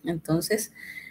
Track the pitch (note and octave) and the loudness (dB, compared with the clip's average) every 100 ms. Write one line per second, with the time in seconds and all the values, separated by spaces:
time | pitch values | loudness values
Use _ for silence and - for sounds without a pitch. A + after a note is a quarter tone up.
0 | - E3 - E3 - A#3 - - - - | -4 -2 2 2 4 2 0 -10 -14 -14
1 | - | -14